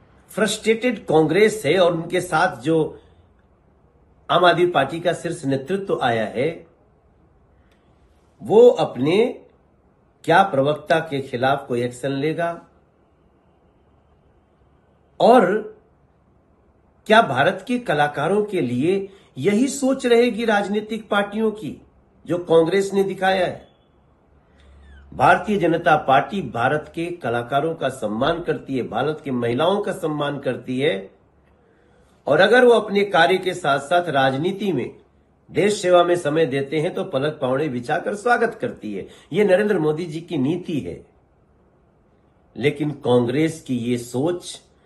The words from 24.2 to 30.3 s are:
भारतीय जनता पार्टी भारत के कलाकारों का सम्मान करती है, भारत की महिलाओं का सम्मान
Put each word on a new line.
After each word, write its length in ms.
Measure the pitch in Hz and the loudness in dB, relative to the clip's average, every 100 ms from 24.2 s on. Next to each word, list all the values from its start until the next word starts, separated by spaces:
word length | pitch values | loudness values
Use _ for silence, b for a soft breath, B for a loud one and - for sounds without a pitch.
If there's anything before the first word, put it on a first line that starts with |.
| _ _ _ b b b b b b | _ _ _ b b b b b b
भारतीय 440 | 143 147 185 - 202 | 2 4 4 2 0
जनता 380 | 165 165 170 151 | 2 2 2 2
पार्टी 460 | - 196 196 202 | 4 2 2 -8
भारत 500 | 135 120 131 151 - 170 | -6 -2 -2 -2 -6 -10
के 100 | 170 | -10
कलाकारों 680 | 175 123 120 120 139 160 160 | -8 -4 -4 -2 -2 -2 -4
का 140 | 139 | -6
सम्मान 520 | - 104 110 143 165 | -4 -6 -2 -2 -2
करती 360 | - 131 - 131 | -4 -6 -4 -6
है, 100 | 95 | -4
भारत 340 | 110 143 151 | -4 -4 -6
की 80 | 139 | -6
महिलाओं 500 | 123 117 123 170 208 | -4 -2 0 0 0
का 100 | 202 | -4
सम्मान 480 | 175 156 151 147 | -6 -6 -4 -6